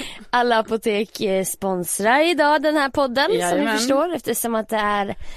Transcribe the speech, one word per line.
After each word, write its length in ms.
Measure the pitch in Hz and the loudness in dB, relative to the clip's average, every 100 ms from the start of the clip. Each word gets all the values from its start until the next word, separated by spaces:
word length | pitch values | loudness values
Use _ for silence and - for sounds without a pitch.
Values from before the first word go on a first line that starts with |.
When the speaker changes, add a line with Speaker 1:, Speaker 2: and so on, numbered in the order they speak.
| - - - | -10 -14 -4
Speaker 1:
Alla 280 | 247 240 226 | 0 2 2
apotek, 600 | 220 226 233 208 208 - | 0 -2 0 0 -2 -4
eh, 240 | 214 190 | -2 0
sponsrar 840 | 185 - 196 185 175 - 208 269 330 | -2 -4 -4 -2 -4 -2 2 4 4
idag 320 | 302 294 302 | 4 4 4
den 140 | 302 302 | 2 0
här 120 | 269 | 0
podden, 380 | 294 269 240 311 | 0 0 0 0
som 100 | 453 | 0
Speaker 2:
Jajamän. 260 | - - 226 | 0 0 0
Speaker 1:
ni 60 | 214 | 0
förstår, 360 | 240 269 339 | 2 2 0
eftersom 400 | 311 - 233 233 | -2 -4 -4 -2
att 140 | 226 214 | -2 -2
det 80 | 214 | -2
är 400 | 208 208 202 190 - | 0 0 -2 -6 -10